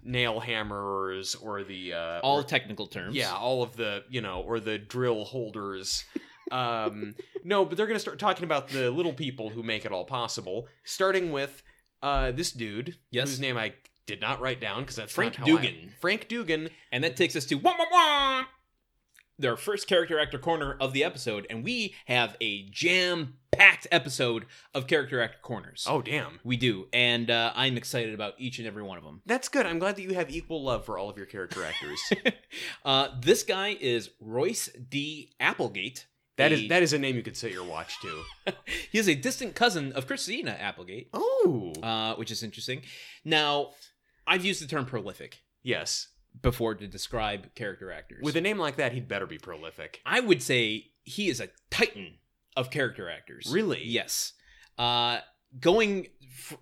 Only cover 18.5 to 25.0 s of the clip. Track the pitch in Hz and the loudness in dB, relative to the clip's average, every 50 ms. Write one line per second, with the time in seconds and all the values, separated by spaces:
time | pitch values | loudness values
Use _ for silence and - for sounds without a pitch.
18.5 | - _ _ _ _ _ _ _ _ _ _ _ _ _ - _ _ - 139 127 | -10 _ _ _ _ _ _ _ _ _ _ _ _ _ -20 _ _ -2 0 0
19.5 | 117 110 - 202 208 196 - - 196 175 170 165 170 151 151 - - 131 127 170 | 0 0 -2 -2 -2 -2 0 4 4 4 6 4 2 2 2 0 -2 -2 0 2
20.5 | 165 160 147 139 135 - 135 135 131 135 147 175 175 135 - 120 107 104 98 - | 2 2 2 -2 -2 -2 -2 0 2 2 2 2 0 -2 -4 -2 -2 -2 -4 -6
21.5 | 110 113 120 190 247 240 220 - - - - - 123 123 120 110 - - 117 110 | -6 -6 -4 -4 -2 -2 -2 -4 -6 -10 -4 0 2 2 2 2 0 -4 -4 -4
22.5 | 101 101 98 98 101 - 151 170 180 185 180 180 175 170 156 127 - - _ - | -4 -4 -8 -10 -6 0 2 4 4 4 4 2 0 0 -2 -6 -8 -10 _ 0
23.5 | - - 196 196 175 - - - 170 170 131 147 131 - 139 120 117 113 - - | 6 10 10 10 10 8 2 4 4 4 4 2 -2 0 0 0 0 -2 -4 -8
24.5 | - - - - - 139 123 131 175 151 | -20 -20 -16 -8 -6 -6 -2 2 2 2